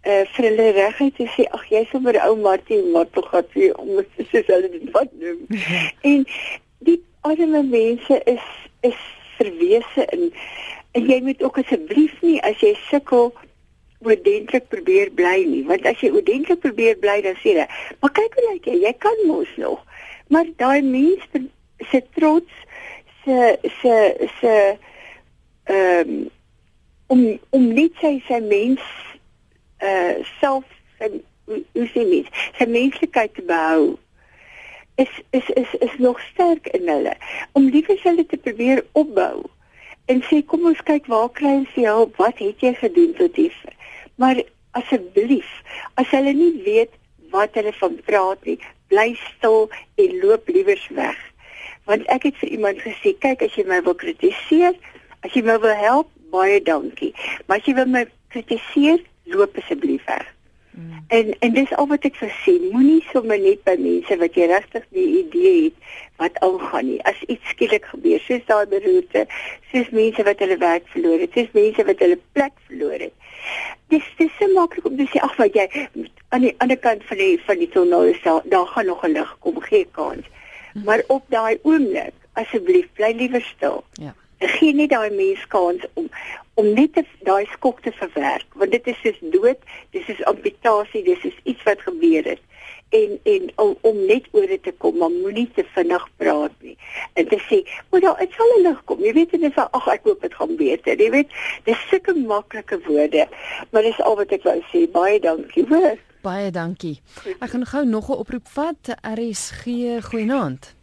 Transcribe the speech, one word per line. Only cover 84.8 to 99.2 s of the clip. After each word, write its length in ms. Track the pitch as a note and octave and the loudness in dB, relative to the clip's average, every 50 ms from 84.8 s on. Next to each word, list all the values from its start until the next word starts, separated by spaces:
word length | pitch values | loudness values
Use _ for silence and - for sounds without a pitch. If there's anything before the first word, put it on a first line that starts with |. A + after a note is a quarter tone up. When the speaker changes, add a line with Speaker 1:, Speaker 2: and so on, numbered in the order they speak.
| D4+ D4 | 2 2
Speaker 1:
daai 200 | D#4+ A#3 A3 G#3+ | 2 0 0 -2
mens 360 | G#3 G3 F#3+ F#3+ G3 G3 - | -2 -2 -2 -2 -2 -4 -8
kans 360 | - - G3 F3+ F3 F3+ F3+ - - _ | -4 0 0 0 0 -2 -4 -8 -12 _
om, 140 | - E4+ - - - - - - - - _ _ | -10 -10 -10 -10 -16 -18 -16 -18 -18 -20 _ _
om 180 | - G#3+ G#3 G#3+ | 0 2 2 4
net 180 | A3+ C#4+ D#4 - | 4 2 2 2
te, 120 | F4 D4+ - - _ - | -2 -4 -4 -10 _ -2
daai 240 | - F#3+ G3 G#3 - - | 0 0 0 0 -4 -10
skok 280 | - - C4 A#3+ - - | -2 -2 -2 -2 -2 -8
te 100 | A#3+ A3 | -10 -8
verwerk, 540 | - G#3 E3+ - D3 C#3+ C#3 C3+ - - _ _ | -8 -12 -8 -6 -4 -4 -2 -4 -4 -8 _ _
want 160 | - G3 G3 | -2 -2 0
dit 160 | F#3+ A#3+ - | 0 -2 -2
is 100 | B3 A#3 - - | -4 -8 -4 -4
soos 160 | A3+ G#3 - | -4 -4 -4
dood, 380 | - D#3+ D#3+ F#4 G#3 A#3+ C4+ - _ - - - - _ | -8 -2 -2 2 2 2 0 0 _ -20 -20 -20 -20 _
dit 180 | _ F#4 F4 - | _ -12 -10 -10
is 160 | G#3+ - - | -10 -4 -2
amputasie, 800 | - G3+ G#3 - G3+ - _ _ A#3+ A3 G#3 G#3 - - A3 F#3+ | -2 -2 -2 -4 -8 -8 _ _ 0 0 0 -2 -4 -8 -4 0
dit 220 | F3+ F3+ F3+ - | 0 -2 0 -2
is 100 | F#3 - - _ | -10 -10 -8 _
iets 180 | - - - - | -8 -8 -4 -2
wat 180 | A3 G3+ G3+ | -2 -2 -2
gebeur 440 | - - F3+ D#3+ E3 E3+ D#3+ D#3 - | -4 -10 -6 0 2 2 2 2 0
het. 160 | - - - _ _ _ - - - - - _ _ | -4 -8 -10 _ _ _ -20 -20 -20 -20 -20 _ _
En, 300 | - A3 G#3+ G3+ G3+ F#3+ _ | 2 2 2 2 -4 -6 _
en 260 | - G#3 F#3+ - - - | 0 0 0 -2 -6 -2
om, 200 | - G#3+ G#3 F#3 - | 0 0 0 0 2
om 260 | _ A3+ A3 G#3 F#3+ | _ 0 0 2 2
net 200 | F#3 G#3+ C4 - - - | 2 0 0 0 0 0
oor 140 | G#3+ G3 | 0 2
dit 160 | F#3 F#3+ F#3 _ | 2 -2 -4 _
te 100 | F#3 E3+ | -10 -10
kom, 240 | _ - E3+ D#3+ E3+ | _ -2 -2 0 0
maar 120 | E3+ E3 | -2 0
moenie 400 | F3 F3 F#3 G3 G3+ A3 A#3+ A#3+ _ | -2 -2 -4 -4 -4 -4 -4 -4 _
te 100 | - F3 - - | -6 -6 -4 -2
vinnig 340 | G3 F3 E3+ F3 F3 - - _ | -2 -2 0 -2 -4 -4 -8 _
praat 360 | _ E3+ D#3+ D#3 D3+ D3+ D3 - _ | _ -2 -2 0 0 -2 -6 -8 _
nie. 160 | - - - _ - - - - - - _ | -20 -20 -20 _ -20 -16 -14 -14 -14 -10 _
En 120 | - E3 - | -4 0 0
te 100 | - C3 - - | 0 -2 0 0
sê, 180 | - G3 - - - - - _ | 0 0 0 -2 -14 -18 -8 _
"O, 80 | - F#4 | 2 2
daar, 160 | F4+ F#4 - - | 4 4 2 0
het 120 | F#4 F#4 - | -4 -8 -2
sal 140 | - A4+ A#4 B4 A4 | 2 4 4 6 6
'n 40 | F4+ | 4
lig 220 | F4 D4 - - | 4 2 -2 -4
kom." 160 | - - - | -8 -6 -2
Jy 120 | F#4 G#3+ A3+ | -2 2 2
weet, 200 | D4+ | 2